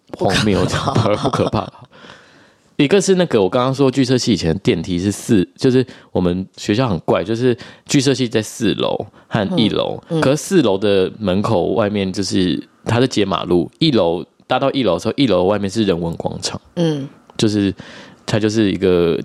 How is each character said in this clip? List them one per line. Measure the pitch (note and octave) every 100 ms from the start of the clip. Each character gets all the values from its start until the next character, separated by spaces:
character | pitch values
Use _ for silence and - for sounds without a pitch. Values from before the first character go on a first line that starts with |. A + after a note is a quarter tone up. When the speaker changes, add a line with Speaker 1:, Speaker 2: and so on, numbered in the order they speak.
| - -
Speaker 1:
荒 | - -
谬 | G#2 F#2
的， | F#2 -
Speaker 2:
不 | -
可 |
怕。 | C3 G#2
Speaker 1:
<laughs> | G#2
不 | -
可 | - G2
怕。 | G#2+ F#2 - - - - - - _ _ _ _
一 | - C#3
个 | G3
是 | F#3+
那 | F#3 E3+
个 | A#2
我 | F#2
刚 | B2
刚 | B2+
说 | C3 C3+
剧 | C3
社 | B2 B2+
系 | -
以 | F#2
前 | E2 D#2+
电 | - F2+
梯 | E2 F2
是 | G2
四， | G2 - A2 F2 -
就 | C3+
是 | B2+ B2 - -
我 | F#2+
们 | F2+ F2+ F#2 -
学 | -
校 | G#2 C3
很 | E2+
怪， | - G#2
就 | F2+ A2+
是 | B2+ A#2 - - -
剧 | D3
社 | C3
系 | B2 A#2+
在 | A2
四 | G#2+ - F#2
楼 | C#2 A#1 - - - -
和 | A#2 G2 F3+
一 | -
楼， | - - G#1 -
Speaker 2:
嗯， | E3
嗯。 |
Speaker 1:
可 | C#3
是 | D3+
四 | - F#3+
楼 | A#2 F#2+
的 | G#2 G2 F#2 -
门 | G#2 F#2+
口 | G#2 G2+ E2+
外 | G2 G#2
面 | G#2 F#2+
就 | F#2
是 | F#2+ G#2+ F2+ C2 - _
它 | - A#2
是 | C3
接 | -
马 | G2 F2+
路， | - F2 D#2 -
一 | D#3+
楼 | A2+ E2+ F2 - _ -
搭 | C3
到 | C#3
一 | C#3
楼 | A2
的 | -
时 | A2
候， | A#2+
一 | C3+
楼 | F2+
外 | F2+ G#2
面 | G2
是 | A2+
人 | G2+ E2+
文 | E2+ E2
广 | - -
场。 | - - _
Speaker 2:
嗯。 | - E3 D3 C#3 - _ -
Speaker 1:
就 | A2
是 | G#2 G2 F#2 - - - - -
它 | A2
就 | G#2+
是 | A2 G#2
一 | F2
个 | F#2+ F2+ E2+ D2+